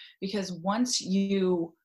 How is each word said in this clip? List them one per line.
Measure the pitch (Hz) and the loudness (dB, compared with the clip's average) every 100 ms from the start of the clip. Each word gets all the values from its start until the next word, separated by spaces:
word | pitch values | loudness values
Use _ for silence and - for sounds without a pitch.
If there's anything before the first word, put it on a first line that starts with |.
| - - | -20 -8
because | 190 202 185 | -4 -4 -4
once | 170 180 220 247 - | -4 -2 0 0 0
you | - 196 196 196 185 175 165 _ | 0 0 2 2 2 2 -2 _